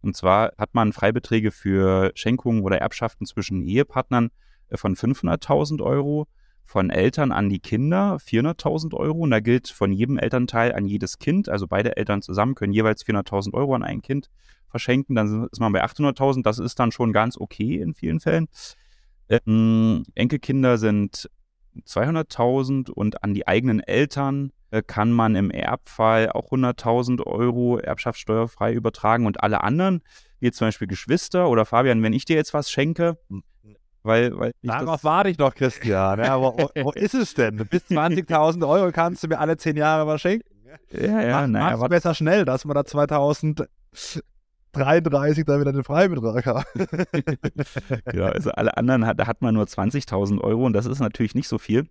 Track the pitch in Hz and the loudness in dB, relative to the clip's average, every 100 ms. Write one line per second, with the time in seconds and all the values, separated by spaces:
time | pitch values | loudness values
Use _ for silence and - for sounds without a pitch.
0 | 98 - 92 98 113 - 104 117 107 - | -6 0 2 4 2 -2 -4 0 0 2
1 | 101 117 - 113 107 - 101 95 95 95 | 0 0 0 0 0 -2 0 2 4 4
2 | 95 - 110 127 123 113 95 95 110 - | 0 0 -2 -2 0 0 0 0 -2 -4
3 | 113 - - - - 95 78 113 143 131 | -8 -6 -10 -8 -4 -4 0 0 0 -4
4 | - 123 117 _ _ _ _ - 101 92 | 0 0 0 _ _ _ _ -6 -4 -2
5 | 113 139 - 160 - 143 147 151 - 139 | -2 -2 -2 -2 0 0 0 -2 -2 0
6 | 143 151 151 _ _ _ - 98 92 - | 0 -4 -6 _ _ _ -4 -2 0 2
7 | 107 143 139 - 101 95 - 110 143 185 | 2 2 0 2 0 -2 -2 -2 0 2
8 | 202 185 - 113 147 170 151 156 160 - | 0 -2 -2 0 0 -2 -2 -2 -4 -4
9 | 151 160 160 110 110 123 - - 98 98 | -2 0 2 2 2 0 0 -2 0 2
10 | 120 135 113 127 123 117 120 110 98 101 | 0 0 0 0 -2 0 0 0 -2 -4
11 | 95 - - 180 208 104 92 95 110 - | -6 -4 -2 0 0 -4 -2 -2 0 -2
12 | 107 101 - 95 117 135 101 101 110 107 | -2 -4 -2 -2 0 0 0 2 2 0
13 | - 104 95 98 101 - 139 127 - - | -2 -2 -2 -4 -2 -2 -2 -2 -4 -8
14 | - 139 - _ _ _ _ 117 - 127 | -4 -6 -6 _ _ _ _ -8 0 0
15 | 135 120 104 107 117 - 113 98 - - | 2 0 0 -2 -4 -2 0 2 0 0
16 | 147 - 135 131 110 113 120 - 117 - | -2 2 0 2 0 0 -4 0 -2 0
17 | 117 104 117 - - - 110 - - 151 | 2 2 0 -2 -14 -6 -4 -2 -4 -6
18 | 156 160 160 160 160 - - - _ _ | -4 -2 0 0 -2 -8 -20 -20 _ _
19 | _ _ _ 117 - 110 113 113 113 107 | _ _ _ 0 4 4 4 4 4 2
20 | - - 120 147 - 135 127 120 110 104 | -2 -4 -2 -2 -2 2 2 4 2 2
21 | 101 - - _ _ _ _ - - 95 | -2 -6 -16 _ _ _ _ -20 -6 -2
22 | 131 160 160 - 120 135 131 135 123 - | 0 -2 -4 0 0 2 0 -2 -4 -2
23 | 104 - 101 101 - 98 127 110 - 120 | -4 -2 -4 -4 0 0 2 -2 0 0
24 | 143 143 139 139 139 _ _ 110 - - | 0 -2 -2 -2 -6 _ _ -6 -4 -2
25 | 110 120 113 101 98 - - - - - | 2 4 4 2 0 -2 -4 -6 -8 0
26 | 113 113 110 - - 131 127 120 117 120 | 4 4 2 -2 -2 0 0 0 0 0
27 | 123 123 - - 120 120 123 120 - - | 0 -2 -2 0 0 2 0 0 -2 -4
28 | 120 - - 110 117 - 110 117 113 - | -6 -8 -2 -2 -2 -2 -2 0 -2 0
29 | 107 117 113 - 104 107 104 147 190 180 | 2 4 2 0 0 0 0 0 0 0
30 | _ - _ _ 123 - 110 - 98 95 | _ -20 _ _ -2 0 -2 -2 -6 -8
31 | - 165 - 180 175 117 107 117 131 113 | -2 -2 0 0 2 2 2 2 4 4
32 | 110 123 - 160 151 151 143 - 151 170 | 2 0 2 0 0 -4 -4 -2 -2 0
33 | 170 165 _ 98 _ _ 107 104 _ _ | -2 -4 _ -16 _ _ -20 -20 _ _
34 | 110 113 120 50 117 - 120 120 147 156 | 2 2 2 0 -6 -4 -6 -4 -4 -2
35 | 151 170 202 160 139 - 131 - 113 95 | 2 2 2 2 0 2 -2 -2 -2 0
36 | 95 101 123 131 131 120 147 151 135 - | 2 2 0 2 0 0 -2 -2 -4 -2
37 | 202 262 208 - 113 107 107 175 _ 160 | -2 -2 -2 0 0 0 -2 -4 _ 0
38 | 165 165 156 160 156 170 147 175 185 165 | 2 0 0 2 2 2 2 4 2 0
39 | 170 180 160 160 156 165 160 151 151 156 | -2 -2 -4 -2 0 -2 -2 0 2 2
40 | 151 151 175 226 - _ 127 160 _ - | 0 0 0 -2 -6 _ -20 -20 _ -4
41 | - 214 117 135 165 107 165 113 127 175 | 0 0 2 2 2 2 0 0 2 2
42 | 170 156 156 202 143 131 147 143 139 147 | 0 0 2 2 2 -2 0 -2 0 0
43 | 143 147 143 151 156 151 - _ _ - | 0 2 2 0 -2 -2 -8 _ _ -18
44 | - 165 - _ _ _ _ 135 135 165 | -12 -12 -14 _ _ _ _ -2 2 4
45 | 160 139 147 156 147 143 143 139 131 147 | 4 2 2 0 2 2 2 -2 0 2
46 | 190 151 113 113 127 120 - - 190 165 | 2 2 -2 -2 0 -2 -4 -6 -4 -4
47 | 180 156 151 139 - - 143 - - 123 | -2 -2 -2 -4 -6 -6 -6 -6 -6 -6
48 | 123 90 92 - - - 110 - 120 131 | -4 -2 0 0 -4 -2 -2 0 2 2
49 | 113 - - 110 123 110 101 - 98 139 | 2 0 -2 -2 0 0 0 -2 -2 -2
50 | - 98 101 101 - 113 127 104 117 131 | -4 -4 0 0 0 0 2 2 -2 -2
51 | 113 - 110 131 - 110 - 110 156 | -4 -2 -2 -2 -4 -8 0 0 0